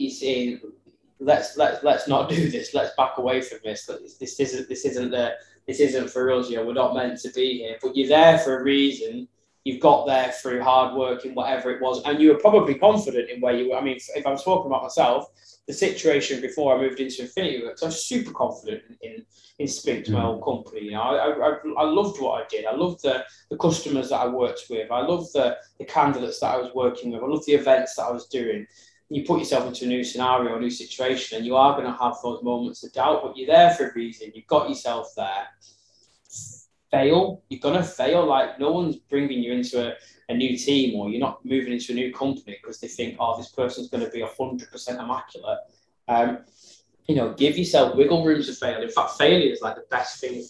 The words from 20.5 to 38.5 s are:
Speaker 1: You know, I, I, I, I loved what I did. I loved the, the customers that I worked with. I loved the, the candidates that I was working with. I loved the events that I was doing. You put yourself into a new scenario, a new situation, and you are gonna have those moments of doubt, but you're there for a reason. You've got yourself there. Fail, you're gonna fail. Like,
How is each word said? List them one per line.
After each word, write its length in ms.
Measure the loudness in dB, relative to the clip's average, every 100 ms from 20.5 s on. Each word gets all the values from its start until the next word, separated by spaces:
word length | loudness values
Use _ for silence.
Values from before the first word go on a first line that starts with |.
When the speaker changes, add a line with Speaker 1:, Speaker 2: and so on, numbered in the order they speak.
| -6 -8 -12 -10
Speaker 1:
You 40 |
know, 80 | -4
I, 120 | -2
I, 340 | 0 0 0 0
I, 40 | 0 -4 -2
I 60 |
loved 360 | 0 2 0 -2
what 220 | -4 -4
I 40 | -6
did. 180 | -6 -4
I 80 |
loved 300 | -2 -2 -2
the, 200 | -2 -2 -4 -16 -14
the 60 | -2
customers 520 | 0 0 -2 -4 -2
that 100 | -2
I 80 | -2
worked 380 | 0 -2 -4 -8
with. 220 | -8 -4
I 120 | -2
loved 300 | -2 -2 -2
the, 240 | 0 0 -2 -10 -18
the 60 |
candidates 560 | -4 2 2 2 -4 -4
that 120 | -2 -2
I 0 |
was 180 | -4
working 380 | 0 0 -2 -8
with. 100 | -6
I 40 | -4
loved 200 | -4 2
the 60 |
events 420 | 4 6 4 4
that 120 | -4 -4
I 40 |
was 160 | -6 -6
doing. 400 | -4 -2 -4 -8 _ _ _ -10
You 120 | -4
put 140 | 0 0
yourself 300 | 0 -2 -2
into 160 | -4
a 40 | -4
new 80 | -4
scenario, 540 | -4 -2 2 2 0 -2
a 20 |
new 120 | -4
situation, 640 | -6 -10 -4 -2 -2 -4 -6
and 100 | 0
you 80 |
are 220 | 4 6 4
gonna 200 | -2 -2
have 200 | -4 -2
those 180 | -6 -6
moments 400 | -4 -4 -4 -10
of 100 | -10
doubt, 300 | -2 0 0
but 140 | -2 -6
you're 100 | 6
there 240 | 8 8
for 160 | 6 0
a 40 |
reason. 380 | -4 -8 -10 -16
You've 140 | -16 0
got 200 | 2 2
yourself 440 | -4 -6 -6 -6 -8
there. 300 | -6 -6 -8 -14 _ _ _ _ _ _ _ -18 -18 -20 _ _ _
Fail, 520 | 2 4 4 2 -4 -14
you're 100 | -6
gonna 240 | 0 0
fail. 440 | -2 -2 0 2 2
Like, 340 | 2 0